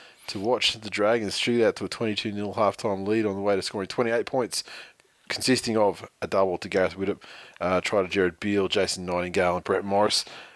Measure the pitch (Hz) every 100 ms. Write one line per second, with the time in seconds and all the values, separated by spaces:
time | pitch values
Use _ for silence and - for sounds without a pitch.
0 | - - - 104 107 123 - 113 107 104
1 | 104 117 101 - - 120 107 - 98 -
2 | 113 101 113 101 101 98 101 - 110 98
3 | 98 113 107 98 101 98 - 104 95 -
4 | 117 117 101 131 107 - - - - _
5 | _ _ - - - 123 123 110 101 85
6 | - - - 101 95 87 95 95 90 95
7 | 95 - - - - - 87 92 - 104
8 | 90 98 90 85 104 101 92 98 92 92
9 | 90 90 90 95 90 87 - 95 98 101
10 | 104 - - - -